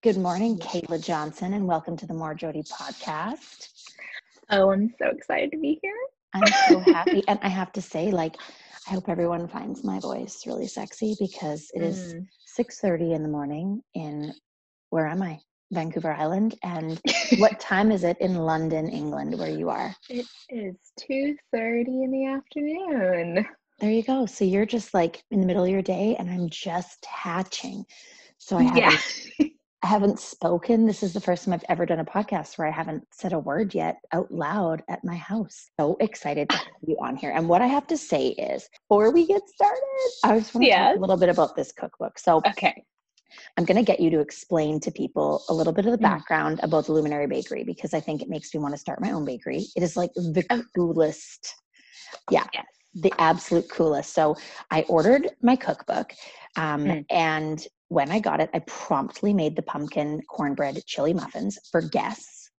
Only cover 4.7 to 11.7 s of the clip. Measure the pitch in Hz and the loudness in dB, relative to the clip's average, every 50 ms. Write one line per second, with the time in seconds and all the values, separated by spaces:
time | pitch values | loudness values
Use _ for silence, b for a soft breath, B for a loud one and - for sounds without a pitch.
4.7 | 196 196 208 226 233 _ - - - - - _ - - - 294 311 311 311 285 | 6 4 2 0 -2 _ -2 -2 -2 -2 -6 _ -2 -2 -2 -2 -4 -4 -2 -2
5.7 | 311 311 - 392 403 453 508 554 _ _ _ _ - - - 640 762 784 784 762 | -2 -2 -4 -8 -6 -6 -8 -10 _ _ _ _ 0 4 4 4 6 6 8 6
6.7 | 339 - - 381 330 339 - 359 359 - - - 208 202 - 196 185 190 185 - | 6 8 8 6 6 6 6 4 2 2 4 2 0 0 0 -2 -2 -2 -4 -4
7.7 | - 208 190 - - 160 165 208 202 175 160 160 160 - B B B B B B | -6 -10 -10 -6 -4 -2 -2 0 0 0 0 -2 -4 -10 B B B B B B
8.7 | B B B - 190 190 185 - 170 170 175 170 175 170 170 170 - - - - | B B B -6 -6 -6 -2 -4 -2 0 0 0 0 -2 -6 -8 -10 -10 -8 -8
9.7 | - - - - - - - - 65 62 62 - - - - - - - - - | -10 -6 -6 -4 -4 -4 -4 -6 -6 -6 -8 -10 -12 -14 -10 -8 -6 -6 -6 -6
10.7 | - - - - - - - 214 214 - 208 185 - - - 156 151 156 156 - | -6 -10 -10 -10 -8 -4 -4 -4 -2 -2 -4 -6 -6 -6 -8 -6 -6 -8 -10 -10